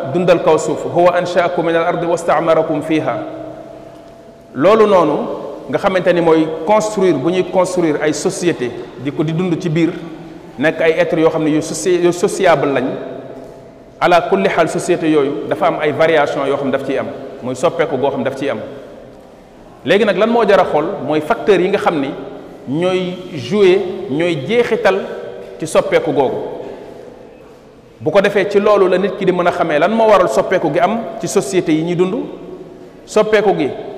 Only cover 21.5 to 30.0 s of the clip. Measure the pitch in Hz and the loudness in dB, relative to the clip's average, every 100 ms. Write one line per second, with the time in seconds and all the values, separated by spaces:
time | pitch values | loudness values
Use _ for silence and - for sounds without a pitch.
21.5 | 190 180 185 - 165 135 - - - - | 2 2 0 0 -2 -4 -6 -12 -14 -16
22.5 | - - 147 180 185 180 180 - 156 117 | -16 -6 -2 0 0 -2 -8 -10 -10 -4
23.5 | 208 190 190 - - - 139 175 160 135 | 4 4 4 0 -6 -6 -2 -2 -2 0
24.5 | 240 233 226 196 190 - - - - - | 0 0 0 0 0 -4 -10 -12 -14 -16
25.5 | - 156 202 - 165 156 143 127 - - | -12 -2 0 2 0 2 0 0 -2 -8
26.5 | - - - - - - - - - - | -10 -12 -14 -18 -18 -20 -20 -20 -20 -20
27.5 | - - - - - 147 202 196 202 196 | -20 -20 -20 -20 -8 0 2 4 2 2
28.5 | 202 208 208 185 180 196 - 190 175 175 | 2 4 4 4 2 0 0 0 2 0
29.5 | - 165 147 170 226 | 0 0 2 2 4